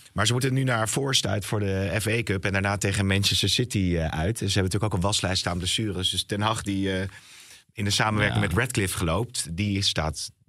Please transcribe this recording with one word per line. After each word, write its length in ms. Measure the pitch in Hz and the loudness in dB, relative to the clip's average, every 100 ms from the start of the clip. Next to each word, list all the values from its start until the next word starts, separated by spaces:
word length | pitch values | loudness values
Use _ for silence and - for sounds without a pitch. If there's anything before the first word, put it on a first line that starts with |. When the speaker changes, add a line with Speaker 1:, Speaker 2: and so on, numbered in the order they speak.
| - | -6
Speaker 1:
Maar 120 | 92 110 | -2 0
ze 60 | |
moeten 220 | 123 131 | 2 0
nu 100 | 131 | 0
naar 240 | 131 117 110 | 2 0 0
Forest 400 | 143 135 135 101 | 0 0 0 2
uit 180 | 104 - | -2 -2
voor 140 | 107 | -2
de 380 | 98 95 98 104 | 0 0 0 0
F 80 | 104 | 0
A 160 | 117 | 0
Cup 220 | 110 95 98 | 0 -2 0
en 60 | |
daarna 260 | 98 101 101 | 0 0 0
tegen 300 | 101 95 98 | 0 2 2
Manchester 420 | 98 98 - 101 | 2 2 2 2
City, 460 | - 120 104 90 85 | 2 0 0 2 0
eh, 80 | 80 | 0
uit. 360 | 80 85 117 | -2 -2 -2
En 80 | 98 | 0
ze 40 | 101 | 0
hebben 40 | |
natuurlijk 200 | 92 101 | 2 0
ook 100 | 107 | 0
een 60 | 98 98 | 0 0
waslijst 400 | - 90 95 92 | 0 0 0 -2
aan 100 | 90 | -2
blessures. 520 | 90 123 110 90 92 | -2 -2 -2 -2 -2
Dus 140 | 92 - | -2 -2
Ten 160 | 104 | 0
Hag, 200 | 107 - | 0 0
die, 280 | 98 98 98 92 | -2 0 0 0
eh, 80 | 95 - - - - - _ | -4 -8 -20 -20 -20 -20 _
in 100 | - | -4
de 60 | 104 | -2
samenwerking 500 | - 110 107 104 113 | 2 2 4 2 2
Speaker 2:
Ja. 60 | 101 | 2
Speaker 1:
met 100 | 92 | 2
Radcliffe 400 | 127 113 92 - | 2 0 0 0
geloopt, 500 | 82 87 123 - - | 0 0 -2 -6 -6
die 300 | 82 104 98 | -2 0 0
staat 500 | 98 - 78 - - - | 0 0 -2 -4 -10 -14